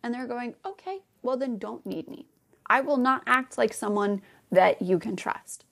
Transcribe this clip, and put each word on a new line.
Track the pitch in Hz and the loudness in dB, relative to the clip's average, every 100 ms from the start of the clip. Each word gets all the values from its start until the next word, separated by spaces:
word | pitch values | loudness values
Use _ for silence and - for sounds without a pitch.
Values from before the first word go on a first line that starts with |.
and | 240 | -6
they're | 240 254 | -6 -6
going, | 240 240 - | -6 -8 -10
"Okay, | 381 403 - 381 _ _ | -14 -12 -12 -12 _ _
well | 247 254 | -4 -2
then | 269 226 | -2 -4
don't | 208 226 - | -8 -10 -10
need | 190 156 | -10 -10
me. | - - _ _ _ - | -14 -18 _ _ _ 0
I | 240 | 2
will | 269 277 | 4 2
not | 254 262 - | 4 2 2
act | 254 262 - | 2 2 0
like | 226 | 0
someone | - 214 208 202 202 - _ _ | 0 -2 0 0 -2 -6 _ _
that | 180 185 - | 6 6 4
you | 180 185 | 2 0
can | 220 190 | 0 -8
trust." | - - - - _ | -6 -8 -8 -20 _